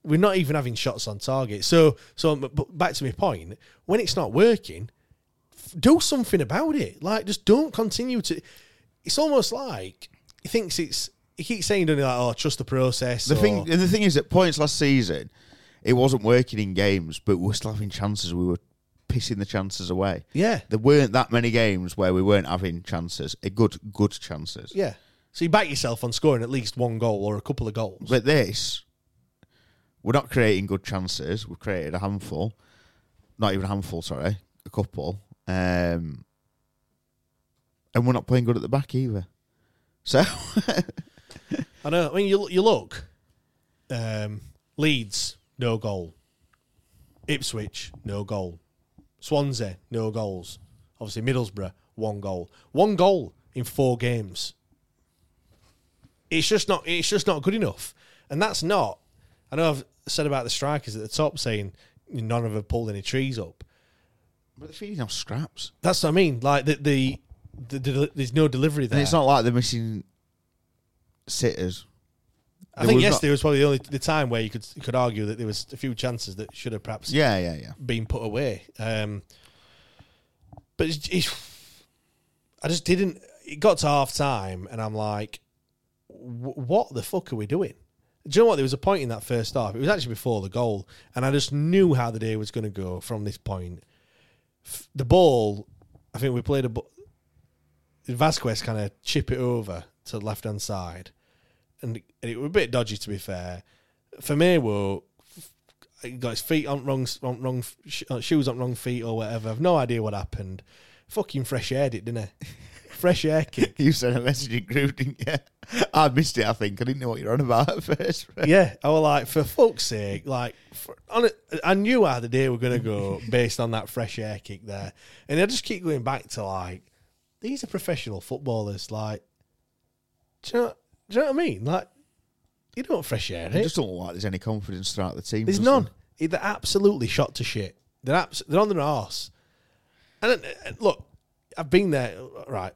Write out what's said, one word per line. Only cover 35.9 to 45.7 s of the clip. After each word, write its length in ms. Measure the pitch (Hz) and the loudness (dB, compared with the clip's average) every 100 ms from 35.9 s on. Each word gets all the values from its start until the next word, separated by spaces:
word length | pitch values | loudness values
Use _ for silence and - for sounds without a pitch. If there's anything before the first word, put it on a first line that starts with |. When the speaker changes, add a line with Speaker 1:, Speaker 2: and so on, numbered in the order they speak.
| 85 82 69 - _ _ _ _ _ _ _ _ _ _ _ _ _ _ _ _ | -2 -6 -12 -18 _ _ _ _ _ _ _ _ _ _ _ _ _ _ _ _
Speaker 2:
and 140 | 117 120 | 0 2
we're 60 | |
not 120 | 123 - | 0 2
playing 200 | 127 120 | 2 2
good 100 | 117 | 0
at 80 | |
the 60 | - | 0
back 260 | 135 135 131 | -2 -2 -2
either. 320 | 131 104 92 _ _ _ _ _ _ _ | -2 -4 -6 _ _ _ _ _ _ _
So 200 | - - - - - 220 - - - - | 2 4 4 -2 -4 -4 0 -2 -4 -10
<laughs> 840 | - _ _ - _ 285 - _ | -18 _ _ -20 _ -8 -8 _
Speaker 1:
I 60 | 147 | -2
know. 180 | 170 156 | 0 2
I 40 | 175 | 0
mean, 100 | 202 | 2
you, 220 | 196 190 | 2 2
you 140 | 180 | 4
look, 420 | 220 147 95 - - _ _ _ _ _ _ _ _ | 6 4 0 -14 -16 _ _ _ _ _ _ _ _
um, 500 | 123 113 107 107 104 - _ _ - | -6 -4 -4 -4 -8 -14 _ _ 0
Leeds, 600 | 156 139 104 - - - _ - | 2 2 -2 -6 -8 -10 _ -4
no 200 | 123 | -2